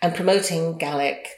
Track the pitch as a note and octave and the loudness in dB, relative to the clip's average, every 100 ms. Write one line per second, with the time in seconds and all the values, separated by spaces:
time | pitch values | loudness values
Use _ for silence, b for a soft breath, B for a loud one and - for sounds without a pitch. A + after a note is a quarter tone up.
0 | F3 E3+ F#3 G3+ F#3+ E3 E3 D#3+ D3 C#3+ | -2 2 4 4 2 0 -2 -2 -4 0
1 | C#3+ - - | 0 -2 -10